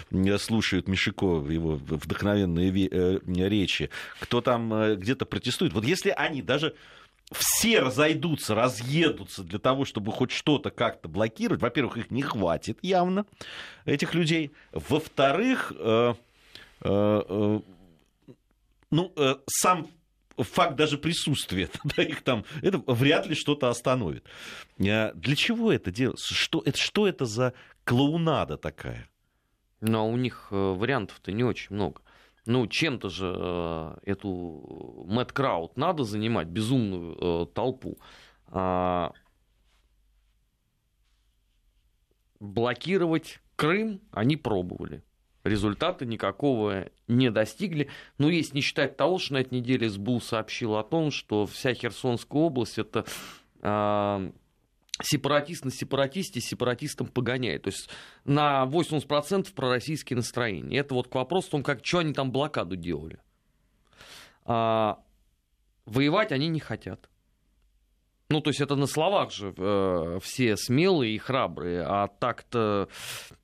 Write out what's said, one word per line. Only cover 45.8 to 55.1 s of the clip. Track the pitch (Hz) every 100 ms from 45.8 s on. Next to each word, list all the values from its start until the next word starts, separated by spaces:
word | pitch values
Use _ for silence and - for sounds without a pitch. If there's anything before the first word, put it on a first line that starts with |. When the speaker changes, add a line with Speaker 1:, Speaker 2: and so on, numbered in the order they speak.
| 160 180 123
Speaker 2:
никакого | 113 98 196 143 120 104 98 87 _ -
не | 120 127
достигли. | 107 110 - 190 156 143 - - -
Ну, | 143
если | 175 139 139
не |
считать | 123 - 139 -
того, | 147 185
что | -
на | 135
этой | 127 127
неделе | 120 127 113
сбу | 98 101 120
сообщил | - 113 110 - 117 107
о |
том, | 107 165 156
что | - - 104 101
вся | - 131
Херсонская | 117 120 - 127 120 - 143
область — | 165 127 113 -
это, | 101 113 - - - - _ _
а, | - 104 104 104 101 101 92 - _ _ _ _ _ -
сепаратист | -